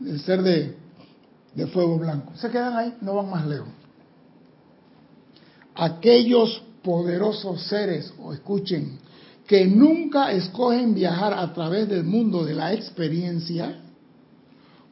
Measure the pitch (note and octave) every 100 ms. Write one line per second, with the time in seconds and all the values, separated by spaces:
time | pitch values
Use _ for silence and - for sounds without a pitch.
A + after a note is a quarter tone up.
0 | C4 D3 - F#3 F#3 E3 C#3 - - -
1 | - _ _ _ _ C#3+ D#3 F#3 F3 D#3+
2 | D#3+ D3 - - A#3 A#3+ B3 A#3 A#3+ -
3 | G3 G3+ G3 F3+ D3+ C#3 A2+ - - _
4 | _ _ _ _ _ _ _ _ _ _
5 | - - _ _ - _ - - E3 -
6 | A3 A#3+ A#3 A#3+ A3+ - - - F#3 E3+
7 | F3 F3 G#3+ G#3 G3 E3+ - G#3 G3+ D#3
8 | C3+ - E3 D3 - G3 - E3+ C#3 C3
9 | - - - - - G3 F#3+ G#3 D4 E4
10 | D#4 C#4 C4+ G3 D#3+ - B3 A#3+ A#3+ G3
11 | F3+ E3+ G#3 G3 E3+ F3 D#3+ F#3+ G#3+ F#3+
12 | E3 G#3+ A3 F3+ D3+ D#3 D#3+ A3 - -
13 | D#3+ E3 F3+ E3+ E3 E3+ A#3+ - - -
14 | _ _ _ _ _ _ _ _ _